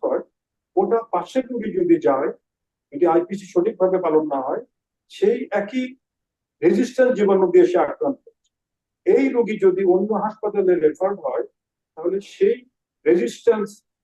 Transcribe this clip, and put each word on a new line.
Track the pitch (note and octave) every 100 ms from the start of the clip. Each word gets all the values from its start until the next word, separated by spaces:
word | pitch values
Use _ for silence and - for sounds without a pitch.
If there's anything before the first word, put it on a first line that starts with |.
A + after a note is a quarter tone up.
হয়, | - - - _ _ _ _ -
ওটা | F#3+ A3+ A3
পাশের | F3+ - C4 C4
রোগী | A#3+ -
যদি | F#3 F3 -
যায়, | - - - - _ _ _ _ _
যদি | C#3+ E3+
আইপিসি | E3 F3 G3 -
সঠিকভাবে | F3+ F#3+ A3 F#3 F#3
পালন | F3 D#3 D3+
না | C3+
হয়, | B2+ C3 - _ _ _ _
সেই | - G3+ A#3+ -
একই | G3+ G3+ C4 B3+ - _ _ _ _ _ _
রেজিস্ট্যান্স | D#3+ G3+ - - B3+ G3
জীবাণু | G3+ F#3+ F3+
দিয়ে | F3+ E3+
সে | F3+
আক্রান্ত | - - C#4+ C4+ -
হচ্ছে। | _ _ _ _ _ _ _ -
এই | G4+ C4+
রোগী | A#3+ G#3+ G#3+
যদি | F#3+ F3+
অন্য | F#3 F#3+ G#3
হাসপাতালে | G#3 G#3 - G#3 G3 F3+ E3+
রেফার | D#3 - F#3 G3
হয়, | D3 - - _ _ _ _ -
তাহলে | F3 G3
সেই | - - G3 B3 - _ _ _ D3+
রেজিস্ট্যান্স | F3+ A3+ - - G#3+ G3+ - _ _